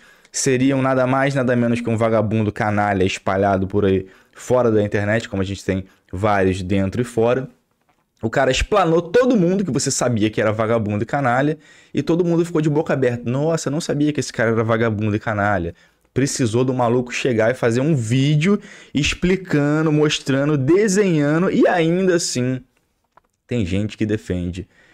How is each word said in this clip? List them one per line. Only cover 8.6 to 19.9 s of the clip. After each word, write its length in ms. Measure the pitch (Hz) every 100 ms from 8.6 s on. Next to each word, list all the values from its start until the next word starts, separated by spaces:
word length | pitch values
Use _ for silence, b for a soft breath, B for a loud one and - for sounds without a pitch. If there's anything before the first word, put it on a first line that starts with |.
| - 208 170 165
todo 340 | 170 240 254 247
mundo 300 | 170 190 180
que 60 |
você 180 | 135 139
sabia 400 | - - 113 107
que 100 | 113
era 120 | 107
vagabundo 500 | 104 110 117 104 104
e 60 | -
canalha, 500 | 143 131 123 147 156 B B B
e 120 | -
todo 200 | 143 165
mundo 220 | 170 165 170
ficou 160 | 160
de 80 | 156
boca 240 | 147 151
aberta. 340 | 143 123 120 120
"Nossa, 400 | 127 151 165 -
eu 40 |
não 100 | 185
sabia 320 | - 139 147
que 60 | 143
esse 120 | -
cara 200 | - 117
era 120 | 113
vagabundo 520 | 113 113 117 104 107 104
e 40 |
canalha." 540 | - 104 101 98 85 b b b b
Precisou 500 | - 139 - 123 117
do 80 | 127
maluco 400 | 127 120 123 123
chegar 380 | - 139 113 110
e 60 | 123
fazer 260 | 120 117
um 140 | 143 151
vídeo 640 | 110 131 139 151 175 208 B B B
explicando, 960 | 131 147 - 180 185 185 147 147 151 160